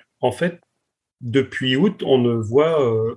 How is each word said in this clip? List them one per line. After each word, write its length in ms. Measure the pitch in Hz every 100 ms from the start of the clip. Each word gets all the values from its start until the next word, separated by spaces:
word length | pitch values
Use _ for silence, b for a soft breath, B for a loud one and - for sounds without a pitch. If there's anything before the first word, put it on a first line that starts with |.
| _ _
en 100 | 127
fait, 280 | - 170 175 _ _ _ _ _ _
depuis 560 | 123 123 131 - 131 131
août, 280 | 202 - -
on 120 | 131
ne 160 | 120
voit, 480 | 117 107 123 156 160
euh, 340 | 127 113 113